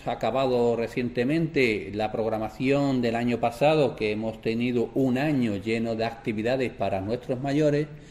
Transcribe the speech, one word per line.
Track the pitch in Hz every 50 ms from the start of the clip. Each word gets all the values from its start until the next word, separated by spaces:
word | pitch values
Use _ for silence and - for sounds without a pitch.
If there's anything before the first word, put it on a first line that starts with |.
| -
acabado | 127 120 - - 113 117 131 135 131 123 120 120 120 117
recientemente | 113 117 110 - 135 123 120 - 123 120 131 151 165 165 151 160 143 131 113 107 95 95 98 98
la | 104 107 107
programación | - 110 110 113 110 107 110 107 - - 131 131 139 143 143 139 131 127
del | 120 117 113
año | 113 120 120 120 113
pasado, | - 117 - - 143 147 160 156 139 117 -
que | - 107 107
hemos | 107 107 110 113 113 -
tenido | - 113 113 117 120 127 120 120 113 -
un | - 139 135 131 123
año | 127 143 156 151 131 123 113 101
lleno | 98 95 110 113 113 113 117 113
de | 110 110
actividades | 113 - - - 123 110 107 107 117 131 135 127 110
para | - - 101 98 98 95
nuestros | 95 101 120 123 - - 131 123
mayores. | 135 139 139 147 156 147 143 147 156 147 - - - -